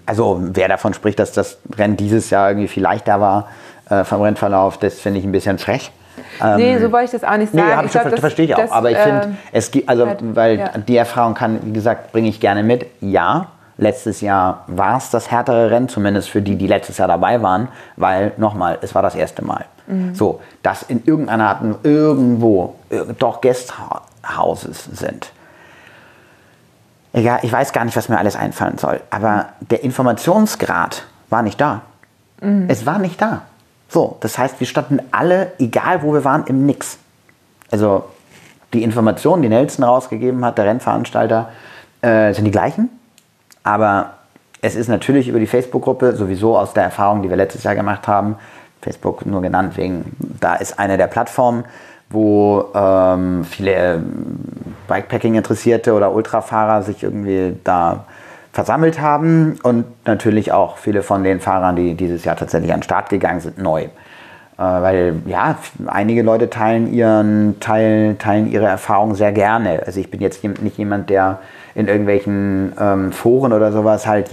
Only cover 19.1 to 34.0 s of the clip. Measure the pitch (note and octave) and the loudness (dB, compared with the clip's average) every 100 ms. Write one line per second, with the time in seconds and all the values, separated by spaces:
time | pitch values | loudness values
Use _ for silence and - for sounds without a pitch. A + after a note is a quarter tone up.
19.1 | - D#2+ - - - - _ - F#3+ F3+ | 0 -4 -6 -6 -6 -10 _ -8 -6 -4
20.1 | F#3 G2+ - - - F#2 F#2+ - A#2+ A#2 | -2 -2 -2 -10 -6 -4 -4 -4 -4 0
21.1 | D#3 B2+ A2 G#2+ G2 A2+ G#2 D#3 D3+ D3+ | 0 0 0 0 0 -2 -2 0 2 4
22.1 | C3+ B2 A#2+ A2+ G2 F2 - - A#2 - | 4 2 4 4 2 0 -8 -8 -6 -4
23.1 | A2+ B2 - B2+ B2 - - - - - | -2 -2 0 0 0 -4 -14 -10 -10 -12
24.1 | _ - - - - - - - - - | _ -10 -2 -2 -2 -8 -14 -16 -10 -10
25.1 | - - - - - - - - - - | -10 -14 -20 -20 -20 -20 -20 -20 -20 -20
26.1 | _ _ _ _ _ _ _ _ _ _ | _ _ _ _ _ _ _ _ _ _
27.1 | - A2+ A#2+ B2 A#2+ C#3 C3+ A#2 A2+ G#2+ | 0 2 2 0 0 0 -2 -2 -2 -2
28.1 | G#2 G2+ - G1+ - F#2+ - C2+ C2+ - | 0 0 -2 -6 -4 -4 -2 -2 -4 -4
29.1 | G2+ G#2+ G#2 - - - A#2 C#3+ B2+ B2+ | -4 0 0 -2 -10 -4 -2 -2 -2 0
30.1 | A2 - G3+ G#3+ - - F2 E2+ - - | 0 2 2 2 0 -2 -2 -4 -6 -16
31.1 | _ - A2+ A2 - D3 G#2+ - _ _ | _ -4 0 0 0 -2 -2 -8 _ _
32.1 | _ _ _ G3+ G3+ F3+ - A2+ F#3 F#3+ | _ _ _ 0 0 2 -2 -2 -2 -2
33.1 | - A3 A#3 - _ _ _ _ E3+ | -2 -4 -4 -10 _ _ _ _ 0